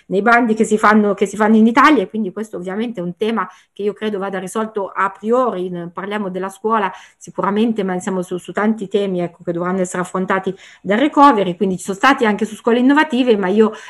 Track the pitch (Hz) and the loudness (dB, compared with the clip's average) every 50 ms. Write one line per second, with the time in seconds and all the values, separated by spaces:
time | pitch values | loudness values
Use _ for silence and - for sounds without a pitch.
0 | _ - 180 196 202 233 233 240 254 220 220 220 214 - 214 208 220 208 214 214 | _ -4 -4 0 2 2 2 2 2 0 0 0 0 0 2 2 4 4 4 4
1 | 208 202 190 - 208 190 - 202 214 208 226 214 220 233 233 277 262 302 302 226 | 4 2 0 -2 -2 -4 0 0 2 4 4 6 4 4 6 6 6 6 4 4
2 | 185 - - 220 214 185 - 208 220 220 - 175 175 185 185 214 233 240 226 185 | 0 -2 -4 -6 -6 -6 -6 -8 -10 -10 -10 -10 -10 -8 -6 -6 -6 -6 -8 -8
3 | 175 175 175 - 214 220 233 202 185 - - - _ _ _ - 202 208 196 - | -8 -8 -6 -4 -4 -2 -2 -2 -4 -6 -10 -18 _ _ _ -6 -6 -6 -6 -4
4 | 214 214 208 185 196 196 202 185 190 180 - 226 220 214 - 208 190 - - - | -6 -6 -4 -4 -6 -6 -6 -6 -8 -6 -6 -6 -6 -6 -6 -6 -8 -6 -4 -4
5 | 190 196 190 - 208 220 240 254 254 226 190 180 180 185 175 175 170 170 - 190 | -4 -4 -4 -6 -2 0 0 2 2 0 -2 -4 -6 -6 -6 -8 -10 -10 -12 -12
6 | 185 208 208 214 202 185 185 185 190 196 - - - 214 226 214 196 180 - - | -8 -6 -6 -6 -6 -6 -6 -6 -8 -8 -8 -6 -4 -2 -2 0 -2 -4 -6 -10
7 | - - _ _ - 175 - - 180 196 202 214 226 240 220 214 190 190 185 180 | -18 -20 _ _ -20 -12 -8 -4 -4 -2 0 0 0 0 0 -2 -2 -2 -4 -4
8 | - 208 190 180 175 - 185 175 - - 175 196 208 220 214 220 202 185 - 202 | -4 -4 -4 -4 -6 -6 -8 -10 -10 -8 -4 -2 0 0 0 -2 -4 -4 -2 -2
9 | 202 196 185 175 175 170 170 - 170 185 170 170 175 180 185 190 180 180 - 185 | -2 -2 -2 -4 -4 -6 -8 -8 -8 -6 -4 -4 -4 -2 -2 -2 -2 -2 -4 -6
10 | 175 - - 190 185 - 196 190 190 196 185 - - - - _ - 180 202 226 | -6 -4 -4 -4 -2 0 -2 -2 -2 -4 -8 -8 -14 -20 -20 _ -4 -2 0 0
11 | 285 311 - 302 277 285 220 202 185 180 175 - 208 190 185 175 - - 190 190 | 0 2 4 6 6 6 6 4 0 -2 -2 -2 -2 -2 -2 -4 -6 -8 -4 2
12 | - 269 277 277 240 214 208 202 220 214 208 - - 240 226 247 247 269 285 302 | 2 4 4 4 2 0 0 0 -4 -6 -6 -4 0 0 2 4 4 4 4 4
13 | 311 - 240 247 254 254 220 202 190 180 202 220 220 214 214 - - | 2 2 0 0 2 2 2 2 0 2 2 2 2 2 0 -6 -14